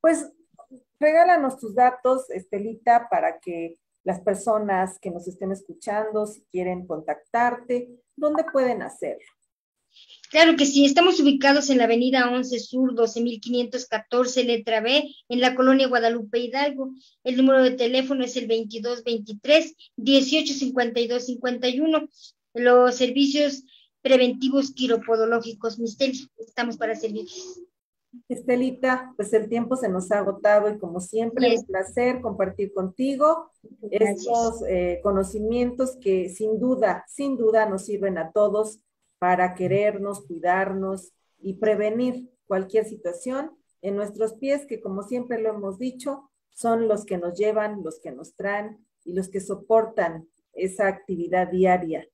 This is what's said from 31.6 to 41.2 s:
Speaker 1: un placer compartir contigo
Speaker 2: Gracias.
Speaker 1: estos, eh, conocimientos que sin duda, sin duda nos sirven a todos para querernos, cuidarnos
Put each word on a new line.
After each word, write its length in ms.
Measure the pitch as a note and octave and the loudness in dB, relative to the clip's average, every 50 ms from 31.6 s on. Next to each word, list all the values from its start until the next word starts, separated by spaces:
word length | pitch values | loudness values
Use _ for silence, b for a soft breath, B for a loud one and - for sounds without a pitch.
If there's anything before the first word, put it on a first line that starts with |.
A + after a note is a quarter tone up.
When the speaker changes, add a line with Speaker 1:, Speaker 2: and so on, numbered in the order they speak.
Speaker 1:
un 60 | A3 | 0
placer 540 | - F#3+ F#3+ F#3+ - - B3 A#3+ B3 B3+ B3+ | -4 -4 -4 -4 -4 -2 0 0 0 0 -2
compartir 520 | - - G3 - G3 F#3 F#3+ - G3+ G3 | -6 -8 -2 -2 -4 -4 -2 -6 -6 -6
contigo 800 | - F#3+ F#3 F#3+ - - B3+ C4+ C#4 B3+ D4 D4+ D#4+ D#4+ D#4+ _ _ _ _ - - _ | -4 -6 -6 -6 -4 -4 -2 -2 0 2 4 4 4 2 -2 _ _ _ _ -20 -20 _
Speaker 2:
Gracias. 380 | A3 G3+ - G#3 A3 G#3 G#3 - | -10 -4 0 2 2 2 0 -4
Speaker 1:
estos, 420 | F3+ - A#3 A#3 A#3 A3+ A3+ - - - | -2 -2 0 0 0 0 -2 -4 -4 -2
eh, 320 | F#3+ F3+ F3+ F3 F3 F3 | 0 0 0 0 -2 -2
conocimientos 920 | - G#3 G3 F#3+ G3 F#3 - G#3+ G#3 A3 A#3 B3 B3 B3 B3 - C4 B3+ - - | 0 0 0 0 -2 -2 -4 -4 -4 -2 0 0 0 -2 0 -2 -4 -4 -4 -6
que 280 | - G3 F#3+ F#3 F3+ F#3 | -2 0 0 0 -2 -4
sin 320 | F#3 - A3 G#3+ A3 G#3+ | -6 -4 -2 -2 -2 0
duda, 440 | B3 B3+ B3+ B3+ A3+ G3 F3+ G#3+ - - | 0 0 2 2 2 0 0 -2 -8 -16
sin 280 | - - C#4 C#4 C4+ | -10 -6 -4 -4 -2
duda 300 | A#3+ A#3 A3 A3 A3 G#3+ G#3 | 0 2 2 4 4 2 2
nos 180 | F#3+ G3 G3 | -2 -6 -6
sirven 300 | - G#3 F#3+ G3 G3 F#3 E3 | -6 -6 -4 -4 -4 -4 -4
a 120 | D#3+ D#3 | -6 -4
todos 480 | - G#3+ G#3 G#3 G3 G#3 A3 G#3+ - _ _ _ _ _ _ _ _ _ | 0 0 2 2 2 -2 -4 -4 -6 _ _ _ _ _ _ _ _ _
para 360 | F3+ F3+ F3+ F3+ F#3 F3+ F3+ | 0 0 2 2 2 -2 0
querernos, 720 | - F#3 F3+ F#3+ G3+ G#3 G#3 G#3 G3 G3 G3+ G3+ G3 - | -4 -2 0 2 2 2 0 0 -2 -8 -8 -8 -10 -12
cuidarnos 840 | - F3 D#3+ D#3+ A#3 F3+ F#3+ G3 G3 F#3+ G3 F#3+ F#3+ G3 F#3 - - _ _ | -14 -12 -4 0 0 2 2 0 -2 -4 -4 -4 -6 -6 -8 -10 -18 _ _